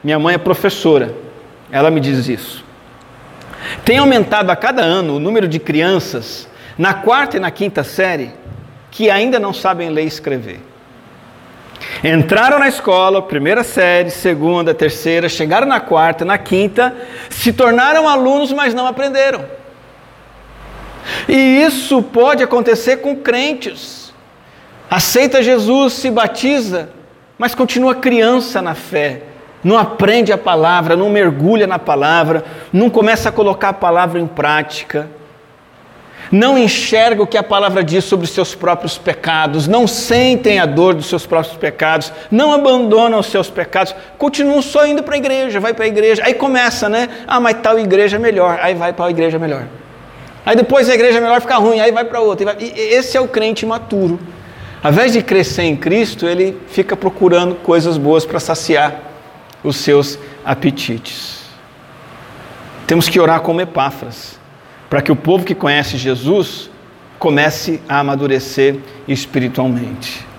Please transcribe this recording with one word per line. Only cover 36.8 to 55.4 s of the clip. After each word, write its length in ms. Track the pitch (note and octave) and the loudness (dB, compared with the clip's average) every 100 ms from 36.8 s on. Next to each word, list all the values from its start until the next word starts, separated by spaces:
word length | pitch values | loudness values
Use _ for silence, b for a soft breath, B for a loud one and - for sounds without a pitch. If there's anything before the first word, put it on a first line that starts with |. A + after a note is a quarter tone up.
| - A3 A#3 G#3+ | 0 2 4 2
o 40 | G#3 | 0
que 100 | G#3+ | 0
a 60 | |
palavra 420 | G#3 G3+ G3+ F#3+ | 0 0 2 0
diz 200 | E3 F3+ | 0 0
sobre 200 | F#3 F#3+ | 0 -2
os 60 | E3+ | 0
seus 240 | - E3+ | -4 -4
próprios 420 | - E3+ F3 F#3 - | -2 -2 -2 -4 -6
pecados, 720 | F#3 D3 E3 D#3+ D#3 D3+ D3 | -6 -4 -2 0 0 0 2
não 180 | A3+ A#3 | 2 2
sentem 720 | - - A#3+ B3+ B3 A#3+ G3+ | -2 0 2 4 2 2 2
a 60 | E3 | 2
dor 280 | C#3+ F#3 | 4 4
dos 120 | E3 D3 | 2 -2
seus 200 | F3 - | -6 0
próprios 300 | E3 D#3 - | -2 -2 -6
pecados, 560 | D#3 D3 D#3 D#3+ - B B | -6 -2 0 0 -4 B B
não 220 | G#3+ D4+ | 2 4
abandonam 640 | D4 C#4 B3+ A#3 A3 A#3 A3 | 4 4 2 4 4 4 2
os 80 | G3 | 0
seus 240 | G3+ - | -2 -2
pecados, 440 | - E3+ F#3+ F#3+ B B - | -6 -4 -2 -2 B B -4
continuam 460 | C#4+ C#4+ C#4+ C#4+ | -2 0 2 2
só 240 | C#4 C#4+ D4 | 2 2 2
indo 160 | D4 | 0
pra 140 | C#4 C#4+ | -2 -4
igreja, 440 | C4 C4 C4 G3+ | -2 -2 -2 -2
vai 140 | A3 | -2
pra 120 | A3+ A3 | -2 0
igreja. 360 | G3+ A3 A3 | 2 2 2
Aí 80 | A3+ | 0
começa, 560 | B3 C4+ B3+ A#3+ - G#3 | 0 0 2 0 0 -2
né? 200 | A3+ A#3+ B B | -2 -2 B B
"Ah, 120 | B3 | 0
mas 200 | A#3+ A3+ | 2 2
tal 180 | A3+ A3+ | 2 2
igreja 380 | G#3 F#3+ G#3 G#3 | 2 2 2 2
é 40 | |
melhor", 380 | A#3 G3 F3+ E3+ | 0 2 0 2
aí 120 | F3 | -2
vai 180 | F3+ E3+ | -2 -4
pra 180 | F3 F3 | -2 -4
igreja 280 | E3 E3 D#3+ | 0 0 -2
melhor. 260 | D#3+ C3+ B2 - - - B B B B | -4 -6 -10 -18 -20 -20 B B B B
Aí 120 | - A3+ | 0 2
depois 320 | A#3+ C4+ B3 | 4 4 4
a 60 | |
igreja 260 | A#3+ B3 A#3 | 4 4 4
melhor 200 | A#3 A#3+ | 2 0
fica 160 | A#3+ B3 | 2 2
ruim, 240 | G#3+ A3+ | 4 4
aí 120 | A3+ | 2
vai 120 | A3+ | 2
pra 160 | A#3 A#3+ | -2 0
outra. 220 | G#3+ F#3+ | 0 0
E 40 | G3+ | -4
vai, 100 | G3+ | -4
e, 60 | |
e 300 | A#3 - G#3+ | -8 -6 0
esse 220 | A#3+ B3+ C4 | 0 2 -2
é 40 | |
o 80 | B3+ | 0
crente 360 | A#3 A3 G#3+ | -2 -2 -2
imaturo. 540 | A3 A3+ - G3+ F3+ F3 F3 B B B B B | -4 -6 -4 -2 0 -2 -8 B B B B B
Ao 80 | D3+ | 0
invés 220 | D#3 B3+ | 2 4
de 100 | A#3 | 2
crescer 400 | - F#3+ | 2 2